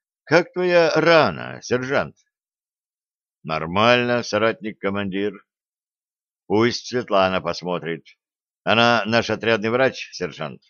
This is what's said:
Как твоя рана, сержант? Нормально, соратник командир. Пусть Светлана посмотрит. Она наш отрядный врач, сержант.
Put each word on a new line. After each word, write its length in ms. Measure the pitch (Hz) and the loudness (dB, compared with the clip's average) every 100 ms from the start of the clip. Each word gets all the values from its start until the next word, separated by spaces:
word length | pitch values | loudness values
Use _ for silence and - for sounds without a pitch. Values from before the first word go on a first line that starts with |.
| _ _ - | _ _ 0
Как 280 | 160 175 | 2 2
твоя 360 | 180 180 175 165 | -2 2 4 4
рана, 680 | 156 151 165 120 69 60 64 | 2 4 4 4 0 -10 -14
сержант? 540 | - 123 127 135 76 - _ _ _ _ _ _ _ _ _ _ _ _ | -6 -4 -2 -4 -4 -10 _ _ _ _ _ _ _ _ _ _ _ _
Нормально, 800 | - 78 80 92 113 123 123 120 | -8 -6 -4 2 4 4 2 -2
соратник 560 | 113 104 110 107 107 95 | -2 0 0 -2 -8 -8
командир. 680 | 98 101 101 92 101 98 _ _ _ _ _ _ _ _ _ _ _ | -6 -4 -6 -4 -4 -6 _ _ _ _ _ _ _ _ _ _ _
Пусть 400 | 104 120 104 - | 0 2 -2 -6
Светлана 540 | 123 104 101 92 92 | -8 0 2 2 2
посмотрит. 640 | 82 85 87 87 80 82 - _ _ _ _ _ | -2 -6 -6 -6 -6 -8 -10 _ _ _ _ _
Она 400 | - 110 117 113 101 | -2 2 4 2 2
наш 240 | 117 107 | 0 0
отрядный 400 | 104 110 110 110 | -2 0 0 0
врач, 400 | 120 131 - - | 0 0 -2 -12
сержант. 480 | - 87 71 76 64 _ | -10 -10 -8 -12 -12 _